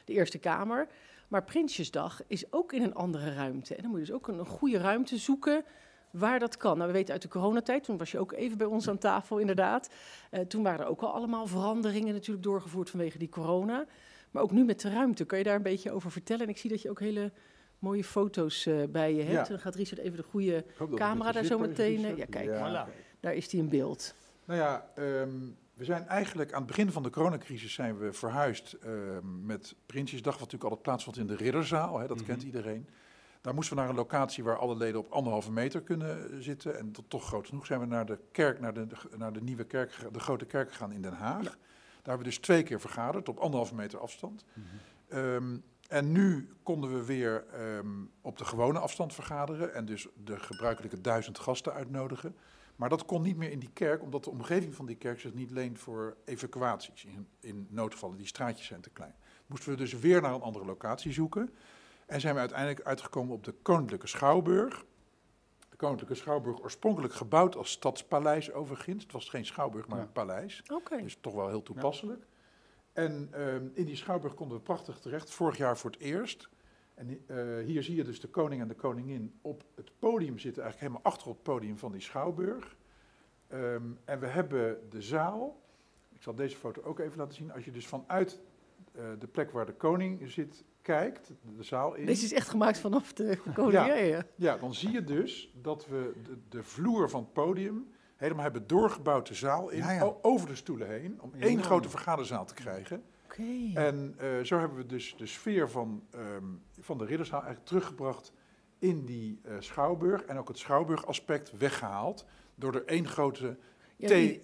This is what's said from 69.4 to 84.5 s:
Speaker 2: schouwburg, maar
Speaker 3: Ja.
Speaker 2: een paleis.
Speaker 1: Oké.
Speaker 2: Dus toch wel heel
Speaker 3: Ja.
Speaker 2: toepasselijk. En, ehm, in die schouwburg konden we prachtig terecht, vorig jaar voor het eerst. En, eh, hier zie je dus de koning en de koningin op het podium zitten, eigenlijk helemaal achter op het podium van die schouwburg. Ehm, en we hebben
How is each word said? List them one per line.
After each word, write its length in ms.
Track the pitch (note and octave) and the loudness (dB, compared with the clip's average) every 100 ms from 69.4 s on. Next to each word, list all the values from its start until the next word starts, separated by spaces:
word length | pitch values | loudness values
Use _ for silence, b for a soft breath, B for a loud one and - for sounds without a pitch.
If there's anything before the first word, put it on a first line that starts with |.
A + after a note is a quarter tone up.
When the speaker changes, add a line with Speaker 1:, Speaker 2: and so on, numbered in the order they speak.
| - | -6
Speaker 2:
schouwburg, 420 | - C3+ G#2+ A2 | -4 -4 -4 -6
maar 100 | G2+ | -6
Speaker 3:
Ja. 60 | |
Speaker 2:
een 80 | G#2+ | -4
paleis. 520 | - G2 F#2+ G3 - - | -4 -2 -4 -6 -12 -8
Speaker 1:
Oké. 280 | D#4+ F4 C#4+ | -6 -4 -6
Speaker 2:
Dus 160 | - - | -6 -8
toch 120 | A#2+ | -6
wel 140 | G#2 G2 | -2 -2
heel 100 | G#2+ | -2
Speaker 3:
Ja. 60 | |
Speaker 2:
toepasselijk. 600 | G#2+ B2+ C#3 D3 G#3 B3 - b b b b b b | -6 -2 0 0 -6 -10 -14 b b b b b b
En, 340 | - E3 D3 C#3+ | -2 -2 -2 -8
ehm, 320 | C#3+ C#3 C3 C3 | -4 -4 -4 -4
in 120 | C3 D#3+ | -4 -4
die 100 | C#3 | -4
schouwburg 380 | - F3+ C#3+ | -4 -4 -4
konden 240 | - D3 A#2 | -8 -8 -6
we 60 | |
prachtig 360 | - E3+ - B2+ | -4 -4 -6 -14
terecht, 300 | B2+ D3+ - | -8 -8 -8
vorig 260 | - E3 - | 0 0 2
jaar 200 | C3 A#2 | 2 2
voor 140 | A2+ | -4
het 80 | - | -8
eerst. 500 | C#3+ F3 A#3 - - b b b b | -4 -4 -4 -8 -16 b b b b
En, 260 | - A#2+ C3 - | -14 -12 -10 -8
eh, 100 | C3 A#2+ A#2 A2+ | -6 -4 -4 -2
hier 180 | D#3 | -2
zie 120 | D3+ E3 | 0 -2
je 80 | |
dus 160 | B2 A2 | -2 -6
de 80 | - | -4
koning 340 | F#3 D3+ C3+ | 0 0 0
en 60 | A2+ | -6
de 80 | A2 | -4
koningin 580 | C3+ A#2+ C3 C3 G#2+ - | -4 -2 -6 -6 -8 -8
op 220 | D3+ D3 - - | -10 -10 -14 -20
het 160 | - _ | -20 _
podium 400 | A3+ A3+ D#3 A2+ | 2 2 0 -4
zitten, 240 | B2+ A2 | -6 -6
eigenlijk 280 | A#2 - C#3+ | -8 -6 -8
helemaal 180 | A#2+ G3 | 0 0
achter 140 | - - | 0 -6
op 40 | |
het 100 | A2+ | -8
podium 340 | - B2+ G#2+ G#2+ | -2 -2 -4 -6
van 140 | B2+ | -8
die 100 | G2 | -8
schouwburg. 720 | - C#3 D#3+ E3 F#3 B3+ - - b b b b b b _ | -6 -2 -2 0 -2 -4 -10 -20 b b b b b b _
Ehm, 340 | C3 B2 A#2+ A#2 A#2 - | -4 -2 -2 -6 -10 -6
en 140 | C#3 | -4
we 80 | C3 | 0
hebben 500 | D3+ D3+ | 0 2